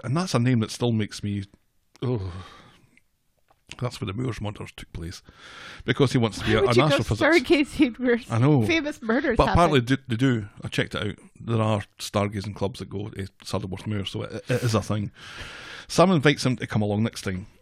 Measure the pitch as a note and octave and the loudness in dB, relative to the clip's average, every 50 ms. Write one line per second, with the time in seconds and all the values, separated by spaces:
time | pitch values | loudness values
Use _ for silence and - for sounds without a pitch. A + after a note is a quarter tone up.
0 | - - C3 E3 F#3 F#3 - B2 A#2+ B2+ C3 A2+ A2 - - - B2+ A#2+ A2+ A2 | 0 -2 -2 -2 0 0 2 2 4 4 4 4 2 0 -2 -2 0 2 2 0
1 | G#2+ F#2+ - - - G#2 G2+ G2+ G2 - _ _ _ _ _ _ _ _ _ - | 0 -2 -6 -8 -6 -4 -4 -4 -6 -10 _ _ _ _ _ _ _ _ _ -6
2 | - B2 B2+ G#2+ F#2 F#2+ F2 F#2 F2+ - - - - - _ _ _ _ _ _ | -4 -4 -4 -4 -4 -8 -10 -12 -14 -16 -20 -20 -20 -20 _ _ _ _ _ _
3 | _ _ _ _ _ _ _ _ _ _ _ _ _ - - - B2+ B2 - - | _ _ _ _ _ _ _ _ _ _ _ _ _ -16 -10 -8 -8 -8 -8 -8
4 | - - G2 A2+ B2+ C3 A2 - A2+ G#2 G2+ - F#2+ - - - - - - - | -8 -6 -6 -4 -4 -6 -6 -6 -6 -8 -8 -10 -12 -16 -16 -16 -16 -12 -12 -10
5 | E2 D#2+ - - - - - - - - - - - - - - - - B2 - | -10 -10 -12 -14 -18 -20 -20 -20 -20 -20 -20 -18 -18 -18 -18 -6 -2 -2 2 2
6 | C#3 B2+ - C3 A2+ A2 - - - - - - - - A#2 A#2 - - - - | 2 2 2 2 2 0 -2 -2 0 2 2 4 4 4 6 6 6 6 4 2
7 | - - - G#2 D#4+ C#4+ E4 F4+ B3+ - E4+ C#4+ D4 - - - C4+ B3 A3 - | 2 0 0 2 4 4 4 4 4 4 4 4 2 2 2 2 2 2 0 0
8 | B3 B3+ A#3+ A#3 - - - A2+ B2 D3 D3+ C3+ A#2 - D#4+ E4 - C#4+ - - | 0 0 0 0 -2 -2 2 4 6 6 6 6 4 2 2 0 -2 -4 -8 -6
9 | - A3 A3 C4+ D4 D4 A3 - - C3+ - E3+ F3 E3 D3+ C3 A#2+ A2+ C3+ B2+ | -2 -2 0 0 0 2 2 4 4 4 4 4 4 6 4 4 4 2 0 -2
10 | - - A2+ G#2 C3+ C3+ B2 A2 G2+ G2+ - - - G2+ - - B2 A#2 - - | -2 -2 0 2 2 2 2 2 -2 -8 -12 -12 -10 -6 -4 -4 -4 -4 -4 -6
11 | G2 G#2 - - - - _ - - A2+ A#2 A2 A2 G#2+ A2 G2+ G2 - _ - | -6 -6 -8 -10 -16 -20 _ -12 -6 -2 0 0 2 2 0 0 -2 -6 _ -14
12 | - - - G#2 G2+ G#2 G#2+ G2+ F#2+ G#2+ F#2+ - G2+ F#2+ - - F#2 - G2 G2 | -8 -2 0 0 0 0 -2 -6 -8 -8 -6 -4 -4 -4 -4 -6 -10 -8 -8 -8
13 | G#2 G#2 - - F#2+ - _ - - - - F#2+ G#2 F#2 F#2 F#2+ - G#2 G#2+ G2+ | -8 -8 -8 -10 -10 -10 _ -16 -10 -6 -6 -4 -4 -6 -8 -8 -6 -4 -4 -4
14 | F#2+ - - G#2+ G#2+ G#2 - A2 - - B2+ A#2+ - A#2 A2 G#2 G2+ - G#2 G#2+ | -4 -6 -6 -8 -8 -8 -10 -8 -4 -2 -2 0 2 2 2 2 0 0 -2 -2
15 | G2+ - - - - - - - - - - - - - - - - - - - | -4 -6 -8 -12 -18 -16 -16 -14 -14 -14 -16 -16 -16 -16 -16 -16 -14 -2 4 4
16 | E3 F#3+ F#3+ D#3+ B2+ D3 D3 - - C3 A2+ - G#2 - - G#2+ G#2+ G#2 G#2 G#2 | 6 6 6 4 4 4 2 2 0 -2 -2 -2 -4 -2 -2 0 0 0 0 0
17 | A2+ A2+ - - - G2+ F#2 F2+ G#2+ - - _ | 0 -2 -2 -6 -8 -6 -6 -8 -8 -14 -18 _